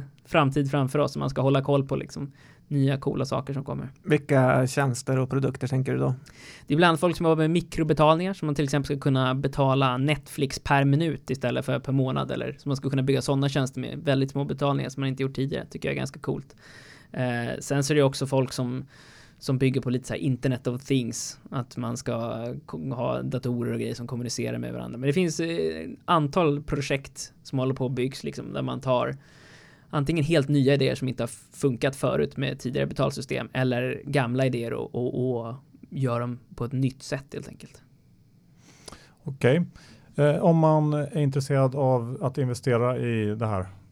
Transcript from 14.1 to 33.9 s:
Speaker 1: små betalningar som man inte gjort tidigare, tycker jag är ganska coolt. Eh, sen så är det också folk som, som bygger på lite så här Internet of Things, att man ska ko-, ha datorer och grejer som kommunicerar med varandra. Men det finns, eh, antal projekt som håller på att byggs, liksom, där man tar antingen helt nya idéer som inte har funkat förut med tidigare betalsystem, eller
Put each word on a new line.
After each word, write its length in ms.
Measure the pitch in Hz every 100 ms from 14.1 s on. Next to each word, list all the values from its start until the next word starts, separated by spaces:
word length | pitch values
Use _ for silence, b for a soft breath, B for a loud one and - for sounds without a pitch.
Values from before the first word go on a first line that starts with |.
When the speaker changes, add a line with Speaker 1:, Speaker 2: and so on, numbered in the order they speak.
| 135 135
Speaker 1:
små 120 | 139 143
betalningar 440 | 143 143 139 131
som 120 | 135
man 80 | 135
inte 140 | 131
gjort 120 | 135 135
tidigare, 300 | 135 160 -
tycker 240 | - -
jag 40 |
är 40 | 139
ganska 220 | 135 -
coolt. 360 | - - - - B B B B B
Eh, 480 | - 127 120 120 -
sen 240 | - 139
så 100 | 143
är 20 | 151
det 80 |
också 240 | 135 135 135
folk 260 | 135 127
som, 320 | - 123 127 131 B B B B B
som 180 | - 135
bygger 240 | 131 131
på 80 | 123
lite 180 | 123 -
så 60 |
här 80 | 113
Internet 460 | 151 123 139 120 -
of 160 | 123 -
Things, 540 | 139 117 - - - -
att 260 | 139 117 -
man 200 | 120 120
ska 480 | - 117 113 113 120 135 -
ko-, 280 | 156 147
ha 280 | 123 123 127
datorer 520 | 131 127 123 120 117
och 60 | 117
grejer 160 | 113 120
som 120 | 117
kommunicerar 500 | 120 120 - 120 120
med 160 | 120
varandra. 240 | 120 120 120
Men 100 | 135
det 60 |
finns, 260 | 147 175 156
eh, 500 | 165 165 165 160 160 - -
antal 580 | 170 147 185 160 143
projekt 680 | 147 139 135 139 - - - -
som 160 | - 135
håller 140 | 131
på 120 | 131 127
att 60 |
byggs, 320 | 127 131 135
liksom, 300 | - 127 127
där 80 | -
man 200 | 131 127
tar 360 | 131 123 123 139 B B B B B B B
antingen 340 | 151 139 165 139
helt 220 | 165 139
nya 240 | 147 131
idéer 220 | 139 131 127
som 120 | 131
inte 160 | 120
har 40 | 117 - -
funkat 420 | - 139 117 143 135
förut 420 | 135 135 139 135
med 220 | 135 135
tidigare 280 | 123 135 139
betalsystem, 640 | 135 139 139 131 131 113
eller 480 | 131 131 123 127